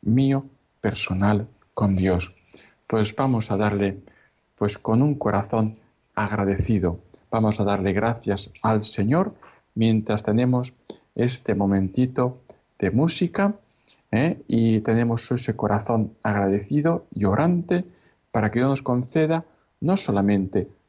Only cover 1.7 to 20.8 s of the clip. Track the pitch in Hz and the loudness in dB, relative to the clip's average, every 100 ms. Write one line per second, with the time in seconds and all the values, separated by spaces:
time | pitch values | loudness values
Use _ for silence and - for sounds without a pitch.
1.7 | - 104 95 92 90 85 - _ - - | -2 0 2 2 0 -2 -14 _ -20 -20
2.7 | _ _ 113 107 - 135 120 107 98 107 | _ _ -2 -2 -2 0 0 -2 0 0
3.7 | 101 101 98 - _ _ _ _ _ 104 | 0 -2 -4 -16 _ _ _ _ _ -6
4.7 | 104 - 110 143 135 - 101 107 113 107 | -4 -2 2 2 0 -2 -2 -2 -2 -2
5.7 | 110 _ _ _ - 104 104 98 98 - | -4 _ _ _ -6 -4 -2 0 0 0
6.7 | 110 90 85 - _ _ 113 110 104 101 | 0 0 -4 -12 _ _ 0 0 0 0
7.7 | 101 95 95 113 117 - 95 - - 110 | 0 0 0 0 -2 -4 -4 -6 -8 -2
8.7 | 110 107 - 101 151 202 - - _ _ | -2 -2 -4 0 2 0 -4 -20 _ _
9.7 | - 113 110 107 107 - 107 127 123 127 | 0 2 2 0 -4 0 0 2 0 -2
10.7 | - _ - _ - 123 127 - 98 101 | -10 _ -20 _ -2 -2 -2 -4 0 2
11.7 | 98 95 95 127 127 127 127 _ - _ | 2 0 0 -2 0 -2 -4 _ -20 _
12.7 | _ - 113 165 - 175 170 202 208 _ | _ 0 2 0 0 -4 0 0 -2 _
13.7 | _ _ _ _ 110 151 - - 117 113 | _ _ _ _ 0 0 -2 -2 2 4
14.7 | 110 110 113 120 117 - 123 - 110 104 | 2 2 0 2 -2 -2 -4 -4 -4 0
15.7 | 107 - 113 104 - 110 104 98 101 104 | -2 0 0 0 -4 -2 0 2 0 0
16.7 | 143 156 170 - - 98 101 160 175 165 | 0 0 -2 -4 -2 0 2 2 0 0
17.7 | 175 180 - _ _ _ 117 107 113 131 | -2 -2 -14 _ _ _ -2 0 0 0
18.7 | 135 135 123 127 160 156 165 165 _ _ | 0 0 -2 -2 0 2 0 -4 _ _
19.7 | _ 151 196 - 202 101 101 95 101 - | _ -2 0 0 0 2 2 0 -2 -4
20.7 | - | -10